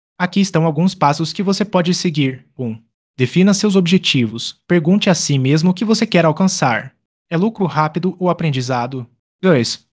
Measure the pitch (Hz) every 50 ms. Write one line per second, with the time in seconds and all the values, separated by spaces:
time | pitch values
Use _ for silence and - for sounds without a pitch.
0 | _ _ _ - 180 180 - 196 196 190 - 160 165 165 151 151 175 190 - -
1 | 147 143 147 160 165 156 - - 190 196 196 - 202 196 - 185 170 180 180 -
2 | - 180 147 151 139 135 127 123 - _ _ - 127 113 110 113 _ _ _ _
3 | _ _ _ - 131 - - 175 185 208 196 - - 214 185 196 180 165 190 180
4 | - - - 135 117 107 113 113 - - - _ _ - 175 175 151 165 196 208
5 | - 202 170 - - - 143 135 127 135 147 160 160 185 180 - 226 208 220 -
6 | 233 220 - 175 170 160 151 - 190 185 - - 151 143 143 104 117 139 _ _
7 | _ _ _ _ _ - 170 165 190 226 226 - 196 151 - 156 156 151 156 180
8 | 175 185 180 - 185 180 170 - 170 156 131 131 123 127 131 120 120 127 135 131
9 | 123 - _ _ _ _ _ - - 190 160 123 113 - - - _ _ _